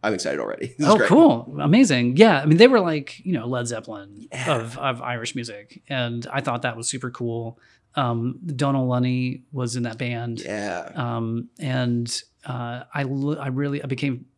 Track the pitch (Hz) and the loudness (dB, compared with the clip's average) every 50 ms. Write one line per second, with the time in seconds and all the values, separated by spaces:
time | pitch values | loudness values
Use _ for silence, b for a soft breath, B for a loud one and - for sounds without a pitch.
0 | - 107 107 90 - - 71 73 57 52 - - - 123 - - 147 156 208 214 | 0 -2 -2 -2 -4 -4 -4 -4 -4 -6 -6 -8 -8 -10 -4 0 6 6 6 6
1 | 110 - 180 285 330 311 131 117 120 - 147 147 143 147 165 240 269 208 143 123 | 6 6 8 8 8 8 6 4 -2 -8 -8 -2 2 4 6 6 6 6 4 2
2 | 120 120 127 151 220 226 180 135 143 151 156 170 226 262 262 226 185 170 160 151 | 2 2 6 8 8 8 8 4 4 4 8 8 8 8 8 6 4 2 -2 -4
3 | 139 - - - - 185 180 131 110 120 131 123 120 120 120 110 113 - 110 101 | -6 -8 -16 -12 -6 -4 -4 -2 -2 -4 -4 -4 -4 -4 -6 -8 -10 -12 -14 -14
4 | 98 101 101 - 117 - - 120 127 143 147 120 113 113 117 131 139 135 127 120 | -16 -18 -20 -20 -20 -14 -10 -6 -2 0 0 0 -2 -6 -8 -4 -4 -4 -4 -4
5 | 127 123 123 117 113 120 - 131 120 117 104 101 104 _ - - _ _ 143 131 | -6 -8 -6 -6 -8 -8 -8 -8 -8 -8 -12 -16 -18 _ -20 -20 _ _ -4 -4
6 | 123 117 117 117 117 - - 139 135 143 120 120 120 127 110 110 117 - - 127 | -4 -4 -4 -6 -8 -6 -6 -4 -2 -2 -4 -2 -4 -4 -6 -4 -8 -8 -6 -6
7 | 123 123 123 - 123 117 117 117 117 113 117 b b b b b b _ _ 147 | -8 -10 -8 -6 -6 -6 -4 -6 -8 -8 -12 b b b b b b _ _ -2
8 | 135 120 120 117 117 123 - - - 170 143 123 151 139 139 135 131 127 123 123 | -2 0 0 0 -2 -4 -4 -6 -8 -8 -4 -2 0 0 0 0 0 0 0 0
9 | 123 127 127 123 127 127 131 - - _ 147 131 123 117 117 127 120 117 113 117 | 0 0 0 -2 -2 -4 -6 -8 -14 _ -8 -6 -6 -4 -4 -6 -6 -6 -6 -6
10 | 131 120 120 117 120 120 117 113 - 73 101 107 - 104 90 87 - - - 175 | -6 -6 -6 -6 -6 -8 -8 -8 -8 -8 -8 -6 -6 -6 -6 -6 -8 -10 -8 -8
11 | 123 120 117 117 117 113 113 117 - - _ - 156 135 127 127 123 123 120 120 | -6 -4 -4 -4 -4 -4 -4 -6 -8 -10 _ -8 -6 -4 -2 0 0 0 0 -2
12 | 120 117 - - - _ _ _ _ - 127 123 120 120 120 123 - _ - 143 | -2 -4 -6 -10 -10 _ _ _ _ -10 -8 -8 -8 -8 -10 -12 -14 _ -6 -6
13 | 139 131 139 139 139 143 151 - - 135 127 131 143 143 143 143 - 131 131 127 | -4 -4 -4 -4 -2 -2 -4 -4 -4 -6 -4 -2 -2 -2 -4 -6 -6 -6 -6 -4
14 | - 139 127 120 - _ _ | -2 -4 -4 -4 -8 _ _